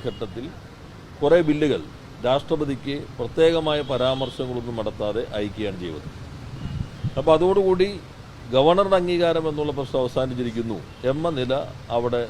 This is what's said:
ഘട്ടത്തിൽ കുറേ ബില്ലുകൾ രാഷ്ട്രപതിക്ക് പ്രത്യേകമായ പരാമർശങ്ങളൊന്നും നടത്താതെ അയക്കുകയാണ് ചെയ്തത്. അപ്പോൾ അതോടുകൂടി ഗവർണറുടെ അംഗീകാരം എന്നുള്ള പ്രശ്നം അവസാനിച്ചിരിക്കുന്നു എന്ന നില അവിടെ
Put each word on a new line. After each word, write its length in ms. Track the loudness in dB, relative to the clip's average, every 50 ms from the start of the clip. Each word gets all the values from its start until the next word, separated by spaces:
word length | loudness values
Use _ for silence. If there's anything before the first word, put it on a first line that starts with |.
| -4 -6
ഘട്ടത്തിൽ 380 | -6 -4 -8 -8 -8 -10 -10 -10 -12 -14 -16 -18 -18 -18 -18 -18 -18 -18 -18 -18 -6 0
കുറേ 180 | 4 6 8 8 8 6
ബില്ലുകൾ 320 | 4 4 4 2 2 0 -2 -8 -14 -16 -16 -16 -14 -4 0 2
രാഷ്ട്രപതിക്ക് 680 | 2 2 2 0 0 0 0 -2 -2 -4 -4 -6 -6 -6 -8 -12 -8 -6
പ്രത്യേകമായ 600 | -6 -4 2 6 6 6 6 4 2 0 0 0 0 0 0
പരാമർശങ്ങളൊന്നും 840 | 2 2 2 2 0 -2 -4 -4 -6 -6 -4 -4 -6 -6 -4 -4 -4
നടത്താതെ 420 | -4 -4 -4 -2 -4 -2 0 -2 -4 -2 -4 -4
അയക്കുകയാണ് 420 | -4 -4 -4 -4 -4 -4 -4 -6 -6
ചെയ്തത്. 260 | -8 -8 -8 -10 -12 -12 -12 -14 -14 -14 -14 -14 -12 -12 -10 -8 -8 -6 -6 -6 -8 -8 -6 -6 -4 -4 0
അപ്പോൾ 120 | 4 6 6 6
അതോടുകൂടി 500 | 6 4 4 4 4 4 4 4 2 0 0 -8 -12 -14 -16 -18 -18 -18 -16 -16 -10 2 4
ഗവർണറുടെ 440 | 6 6 8 6 6 6 4 4 4
അംഗീകാരം 440 | 4 2 2 2 4 4 4 2 0 0
എന്നുള്ള 220 | -2 -2 -2 -2 -2 -4
പ്രശ്നം 220 | -4 -2 0 0 0
അവസാനിച്ചിരിക്കുന്നു 760 | 0 0 0 0 0 -2 -2 -2 -2 -2 -2 -4 -4 -4 -6 -8 -12 -16 -4 -2 -2
എന്ന 160 | 0 0 0 -2 0 -2
നില 140 | 0 0 0 -2 -2 -6 -10 -14 -10 -2 -2
അവിടെ 260 | 0 0 2 0 0 -2 -4